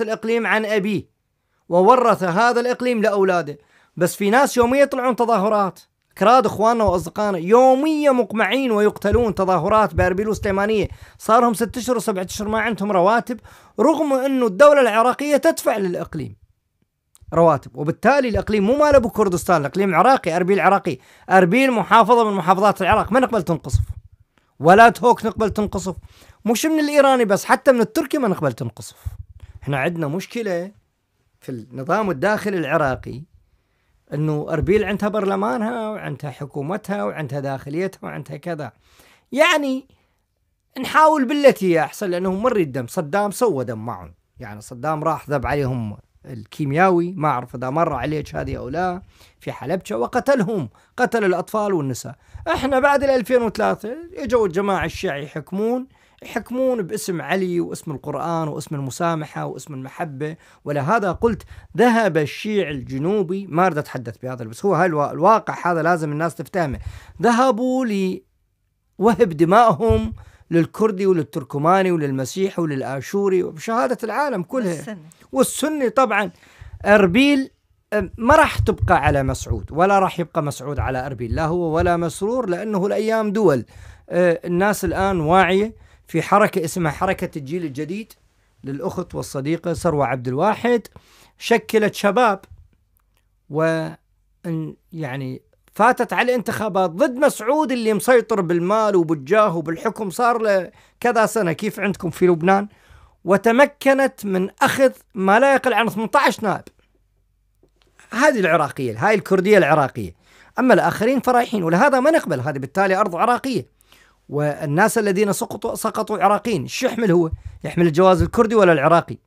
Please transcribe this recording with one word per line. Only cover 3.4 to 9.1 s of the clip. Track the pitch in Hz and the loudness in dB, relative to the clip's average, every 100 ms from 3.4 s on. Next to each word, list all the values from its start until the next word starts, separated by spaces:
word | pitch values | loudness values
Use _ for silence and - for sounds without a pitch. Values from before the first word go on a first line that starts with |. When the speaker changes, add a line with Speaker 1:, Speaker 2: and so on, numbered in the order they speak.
| 147 147 _ _ _ - | -2 -12 _ _ _ -2
Speaker 1:
بس | 170 - | -2 0
في | 202 | 2
ناس | 240 285 247 | 4 4 2
يوميا | 233 277 | 2 4
يطلعون | 277 262 254 226 | 2 2 -2 0
تظاهرات، | 233 220 202 208 190 - _ _ _ - | 0 2 2 0 0 -4 _ _ _ 0
كراد | 202 254 214 | 4 6 4
إخواننا | 120 220 240 | 0 0 2
وأصدقائنا | 202 175 160 - 208 180 | 2 0 -4 -4 -4 -2
يوميا | 170 233 262 262 311 302 294 | 4 6 6 6 2 2 2
مقمعين | 254 226 214 190 254 262 | 2 0 0 0 0 0
ويقتلون، | 208 208 208 202 | 2 2 0 0